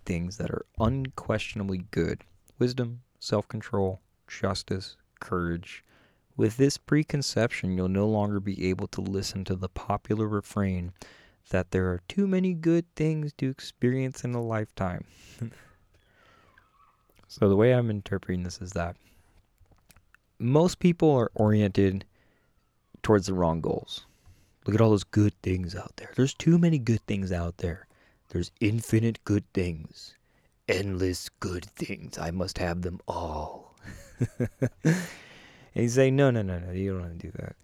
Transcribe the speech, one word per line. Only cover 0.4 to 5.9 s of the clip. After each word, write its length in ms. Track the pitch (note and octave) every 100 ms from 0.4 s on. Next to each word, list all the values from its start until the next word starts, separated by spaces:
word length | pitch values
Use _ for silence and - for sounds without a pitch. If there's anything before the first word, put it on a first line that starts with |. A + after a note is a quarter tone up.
| -
are 140 | - - -
unquestionably 1040 | A2+ C3+ C3 - - A2 - G#2+ G2 F#2 -
good, 320 | - E2 - - _ _ _
wisdom, 460 | B2 B2+ A#2+ A#2+ _ _
self-control, 840 | - G#2+ - A2 - G#2 F#2+ F#2 _ _ _
justice, 720 | - G2 G2 - F#2+ - - _ _
courage, 640 | - F2+ E2+ E2+ F2+ - _